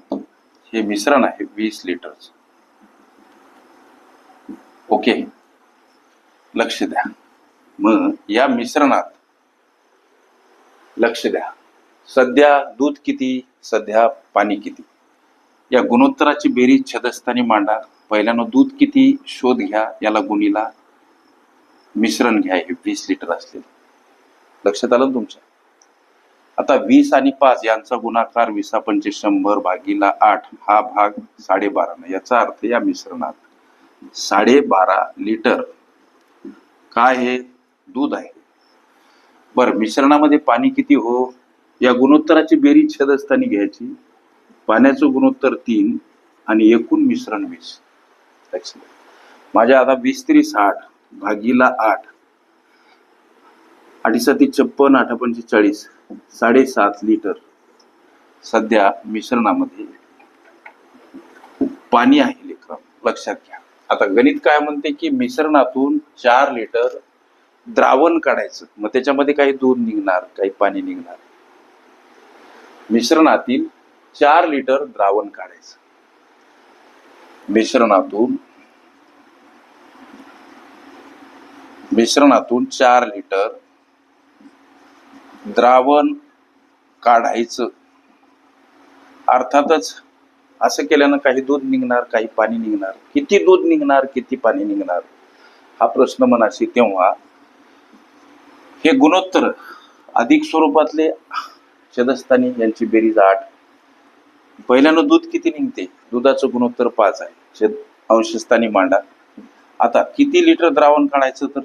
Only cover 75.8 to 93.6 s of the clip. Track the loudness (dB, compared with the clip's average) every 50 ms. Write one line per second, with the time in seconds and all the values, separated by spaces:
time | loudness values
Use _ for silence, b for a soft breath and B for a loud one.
75.8 | _ _ _ _ _ _ _ _ _ _ _ _ _ _ _ _ _ _ _ _
76.8 | _ _ _ _ _ _ -20 _ -20 -20 -20 -18 -6 -2 0 0 0 2 2 2
77.8 | 2 4 2 2 0 0 -2 -2 -2 -2 -4 -6 _ _ _ _ _ _ _ _
78.8 | _ _ _ _ _ _ _ _ _ _ _ _ _ _ _ _ _ _ _ _
79.8 | _ -20 -20 -20 -20 -20 -20 -20 -20 -20 -20 -20 -20 -20 -20 -20 -20 -20 -20 -20
80.8 | -20 -20 -20 -20 -20 -20 -20 -20 -20 -20 -20 -20 -20 -20 -20 -20 -20 -20 -20 -20
81.8 | -12 -4 0 0 2 2 2 4 4 4 4 4 2 0 -2 -2 -2 -4 -2 0
82.8 | 2 4 4 4 2 0 -6 -10 -10 -6 -4 -2 -2 -4 -6 -12 _ _ _ _
83.8 | _ _ _ _ _ _ _ _ _ _ _ _ -20 -20 _ _ _ _ _ _
84.8 | _ _ _ _ _ _ -20 -20 -20 -20 -20 -18 -16 -8 -2 2 4 4 4 4
85.8 | 4 4 2 2 2 0 -2 -6 -14 _ _ _ _ _ _ _ _ _ _ _
86.8 | _ _ _ _ 2 2 2 4 2 0 -4 -4 -6 -6 -6 -8 -8 -8 -8 _
87.8 | _ _ _ _ _ _ _ _ _ _ _ _ _ _ _ _ _ _ _ _
88.8 | _ _ _ _ _ _ -20 -18 -10 -6 -6 -6 -6 -4 -4 -2 -2 -2 -2 -4
89.8 | -4 -8 -14 -20 -20 _ _ _ _ _ _ _ _ _ _ -4 -4 -4 -4 -4
90.8 | -4 0 2 2 2 2 0 0 0 -2 -2 -2 -2 -2 -4 -4 -2 -4 -4 -2
91.8 | -2 -2 -2 -2 -2 -2 -4 -4 -4 -4 -4 -2 -2 -2 -2 -4 -6 -4 -6 -6
92.8 | -6 -8 -12 -14 _ _ -4 -4 -2 0 0 2 4 4 4 4